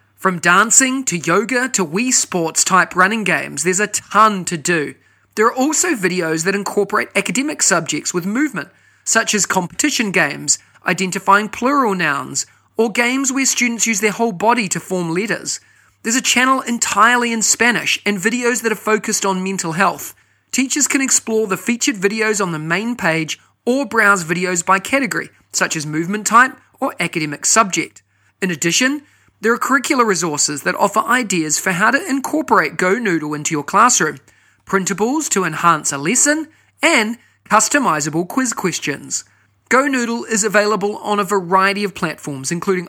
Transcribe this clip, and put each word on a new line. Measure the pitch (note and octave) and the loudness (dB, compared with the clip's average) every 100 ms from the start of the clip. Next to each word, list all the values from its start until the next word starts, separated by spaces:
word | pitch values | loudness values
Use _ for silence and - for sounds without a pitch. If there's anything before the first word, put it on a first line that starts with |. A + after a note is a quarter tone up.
| _ _ | _ _
From | F#3+ F3+ | -2 0
dancing | F3 F3+ A3 - C4 C4 | 4 4 6 4 2 0
to | C4 F3+ | -4 -4
yoga | D#3+ F3+ A3+ B3 B3+ | 0 0 2 0 0
to | B3 F3 | -2 -2
Wii | F3 B3+ | -2 0
Sports | B3 - F#3 D#3+ - | 0 0 -2 -2 0
type | - F#3 E3+ F3 | 2 4 4 4
running | F#3 A3+ G3 | 2 2 0
games, | D#3 C#3 C#3+ | 0 -2 -4
there's | D#3 F#3 | -2 0
a | G#3 | 0
ton | - - G3 A3 G3 E3+ | -4 0 4 4 4 -4
to | F3 | -4
do. | C#3+ E3+ C#3+ C3 _ _ _ - | -2 -2 -2 -8 _ _ _ 0
There | A3 | 2
are | |
also | - C4+ D4+ F#4 C#4 | 2 0 0 0 0
videos | F#3 F3+ E3 D#3+ E3 | 0 0 -2 -2 -2
that | G3 | -2
incorporate | G3 - G3+ G#3 - | -2 -2 0 0 -2
academic | G#3 G3 F#3 D4 C#4+ | -2 -2 -2 -2 -2
subjects | - G3+ E3+ D3 - | 0 0 0 -6 -4
with | F3 F3 | -4 -2
movement, | G#3+ D4+ F#3+ C3+ _ _ _ | -2 -2 -4 -12 _ _ _
such | - A3+ A3+ | -2 0 2
as | G#3 F3+ | 0 0
competition | F#3+ F3 - D4 - A3 | -2 -2 -2 -2 0 0
games, | F#3 D3+ C#3+ D3 - _ _ - | 2 0 -2 -4 -4 _ _ -4
identifying | F3+ F#3 F#3 - G3 G#3+ | -2 -2 -2 2 2 2
plural | - A#3+ C#4+ B3 | -4 0 2 0
nouns, | F#3+ E3 C#3 C3+ C#3 - _ _ - | 0 0 -2 -4 -8 -8 _ _ -2
or | A3+ | -2
games | G3 A#3+ C4 C4+ | 0 0 0 0
where | C4+ C4+ | 0 0
students | - A#3+ A#3 - | 0 0 0 -2
use | G#3 | 0
their | G#3+ | 0
whole | F#3 A#3 | 0 -2
body | F3 G#3 A#3+ G3 | 0 2 2 0
to | E3+ | -4
form | - F#3 E3+ | -4 -4 -2
letters. | E3 G#3+ F3 - - _ _ _ _ | -2 -2 -4 -6 -10 _ _ _ _
There's | - A#3+ | -4 -2
a | |
channel | - - B3+ C4 | 0 2 4 2
entirely | - A#3 - G3 A3 B3 A#3+ | 0 -2 0 4 6 6 2
in | A3+ | 0
Spanish | G#3 - A#3 G3+ - - - | 0 2 2 2 0 -2 -2
and | G3+ | -2
videos | F#3+ B3 A#3+ B3 | 0 0 0 0
that | A3+ | -2
are | G#3+ | -4
focused | - G#3+ A3 G#3 G3+ | 0 -2 0 -2 -2
on | F#3 | -2
mental | F#3 F#3+ E3+ | -2 -4 -4
health. | E3 G3 D3+ - - _ _ _ | 0 0 0 -8 -18 _ _ _
Teachers | - C4 D4+ C4+ | -4 -2 0 0
can | C#4+ | 0
explore | C4+ - - A3 A3 | 0 -2 0 -2 0
the | F#3 | -2
featured | - A#3 - A3 | -2 -2 -2 0
videos | G3 A3 G#3+ G#3 | 0 0 -2 0
on | F#3+ | -2
the | D#3+ | -4
main | D#3 E3+ A3+ A#3+ | -2 -2 -2 -2
page | F#3 D#3+ D#3 - _ _ - | -2 0 -2 -8 _ _ -2
or | B3+ C4 | -2 0
browse | A3+ G#3 G3+ | 2 4 4
videos | D#3+ F3 F3+ F3+ - | 2 -2 -2 -2 0
by | F#3+ | 0
category, | - C#4 B3+ E3 - _ _ | 0 -2 -2 -4 -8 _ _
such | - F3 D#3+ | -4 -2 -4
as | D3+ | -6
movement | D3+ E3+ G#3 G#3 | -4 -4 -4 2
type | A3 B3+ - _ - | 4 4 0 _ -6
or | C4 - | -6 -4
academic | E3+ E3+ D#3 C#3+ - | -4 -4 -6 -4 0
subject. | - G#3+ F3 D3+ - _ _ _ _ | 2 2 0 -6 -10 _ _ _ _
In | F#3+ | -4
addition, | E3 E3+ E3+ B3+ D4 - _ _ _ | -2 0 2 0 -2 -8 _ _ _
there | A3 | -2
are | A#3 | 0
curricular | - C4+ B3+ C#4 A3+ | 0 0 2 2 2
resources | F#3 F3 D3 - D3 | 0 -2 0 -2 -2
that | - F3+ | -4 0
offer | G3 - | 2 2
ideas | G#3+ B3 A3 F3+ D#3 D3+ | 2 0 0 -2 0 -2
for | - | -2
how | F3 A3 | 0 2
to | C4+ G4+ | 0 0
incorporate | C#4 C4 D4+ D#4 G#3 D#3+ D#3+ | -4 -2 -2 2 2 2 0
GoNoodle | F3+ G#3+ A3+ E3 D3+ D3+ | 0 2 0 -2 -2 -6
into | D3 | -4
your | D3+ | -4
classroom, | C#3+ F#3+ A#3+ - D#3+ C#3+ _ _ _ _ - | 0 4 4 4 0 -4 _ _ _ _ -4
printables | F#3+ F3+ F3+ A3 D4 D4 | -2 -2 0 0 0 0
to | G3 | -2
enhance | F3+ D#3 E3+ D#3+ - | -2 0 2 2 0
a | C#3 | -4
lesson, | C#3+ B3 C#4+ D#4 D#4 _ _ _ | -2 2 2 0 -2 _ _ _
and | D4 D4+ G#3+ A#3 _ _ - | 2 2 2 -4 _ _ 0
customizable | G#3+ A3 D4 A3 D#3 D3+ D#3 F3+ | 2 4 2 2 0 0 -2 -2
quiz | - B3+ | -2 -2
questions. | - F3+ D3+ - C#3 C3+ - - _ _ _ - | -2 -4 -4 -6 -8 -8 -10 -10 _ _ _ 0
GoNoodle | B3 C#4+ C4+ A#3 A#3 A#3 | 2 2 0 -2 -4 -2
is | A3 A3 | -2 2
available | G3+ G#3 A3 G3+ G#3 | 2 2 2 -2 -4
on | - G#3 | -2 -2
a | G3 | 0
variety | G3+ F3 F#3+ F#3+ G3+ | -2 0 2 2 0
of | G3+ | -4
platforms, | - E3+ D3+ - C#3 C3+ | -4 -6 -6 -10 -8 -6
including | E3+ E3+ F#3 | -4 -2 -2